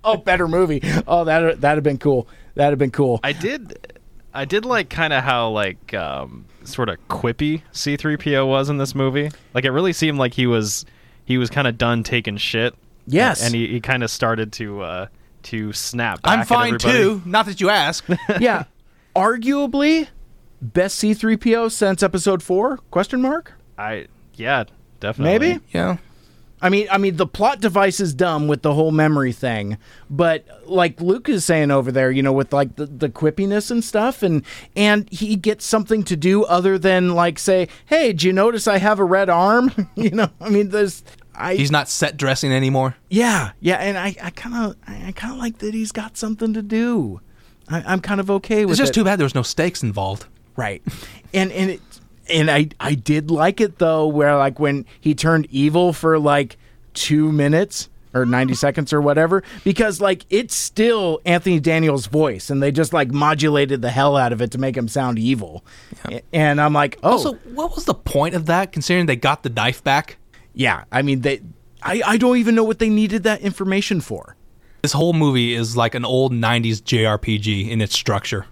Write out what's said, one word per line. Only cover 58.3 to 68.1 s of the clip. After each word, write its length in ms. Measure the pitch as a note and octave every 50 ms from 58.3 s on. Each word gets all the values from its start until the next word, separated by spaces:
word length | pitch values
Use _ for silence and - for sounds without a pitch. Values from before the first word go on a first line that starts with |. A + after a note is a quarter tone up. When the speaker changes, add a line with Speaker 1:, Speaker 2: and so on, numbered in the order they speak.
| B2 B2+ C3 C3 B2+
Speaker 1:
<laughs> 120 | - -
seconds 260 | C#3+ C#3 E3 D3 -
or 80 | D#3 D3
whatever, 420 | D3 D3 C#3+ D3+ D#3+ E3 F#3+ G3 - - - - -
because, 360 | G3 F#3 - A3+ G#3+ F#3 D#3+
like, 260 | G3+ G3 F#3+ - - _
it's 240 | - G#3+ B3+ - -
still 680 | - - - _ - G#3+ A#3+ A#3 G#3+ F#3+ E3+ D#3+ - -
Anthony 340 | F#3 E3+ F3 - F#3+ F3 D#3
Daniels' 480 | C3 E3 D#3+ D#3+ D#3+ D#3 C#3 C3+ A2+
voice, 440 | - - D3+ D#3 C#3+ G#2+ F#2 - -
and 120 | C#3+ C#3
they 80 | C#3 C#3+
just, 220 | C#3 D3+ D#3+ -
like, 180 | E3+ D#3+ C#3+ B2
modulated 720 | C3+ C#3+ D3 D3+ D#3 D3 D3+ D#3 D3 C#3+ C#3+ C3 C#3 C3
the 80 | A2+ A#2+
hell 260 | A#2 C3+ C#3 D3 C#3+
out 160 | C3+ B2+ A#2+
of 80 | A#2+ A2
it 80 | B2 A2+
to 60 | - B2+
make 180 | C3+ C3+ A#2
him 100 | C3 A#2+
sound 320 | G#2+ - C#3+ C3 B2 A#2+ A2
evil. 460 | A2 B2 C3+ A#2 G2 E2 D#2 - _ - - - - - - - - -
Speaker 3:
Yeah. 100 | - B2
Speaker 1:
A-, 40 | - -
and 280 | - D#3+ D#3 D3+ C#3+ D3
I'm 120 | D3 D3+
like, 260 | D3 D3 D3 C#3 - -
"Oh." 100 | - F3
Speaker 3:
Also, 200 | B3 A3+ - D4+ B3 - - - B3
what 200 | C4+ D#4 E4+ E4
was 100 | D#4+ -
the 100 | - -
point 400 | - - -